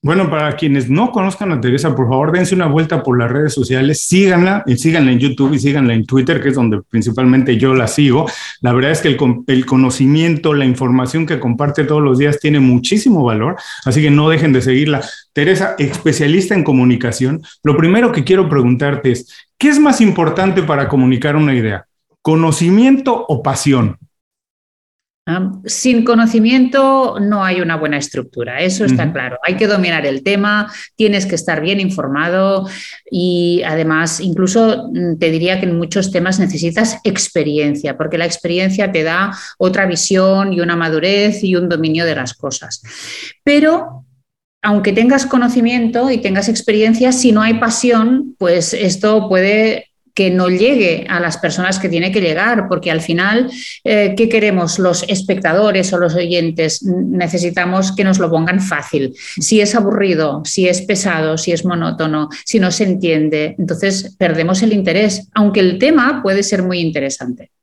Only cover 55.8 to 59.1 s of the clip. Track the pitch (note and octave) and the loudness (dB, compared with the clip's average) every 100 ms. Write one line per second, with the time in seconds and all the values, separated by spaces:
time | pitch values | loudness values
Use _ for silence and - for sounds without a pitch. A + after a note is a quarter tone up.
55.8 | F#3 F3 F3 E3 E3+ F3 E3 E3 D#3 - | -2 0 0 0 0 -2 -2 -2 -4 -2
56.8 | G3 F3+ - F3+ E3+ F3 F3 F3+ F3+ F#3+ | -4 -2 -2 -2 -2 -2 -2 -2 0 0
57.8 | F#3+ G3 G3 F#3+ E3+ D#3+ E3 F#3+ F#3+ D3 | -2 0 0 2 0 0 0 -2 -2 -6
58.8 | - D3 C3 | -4 -4 -4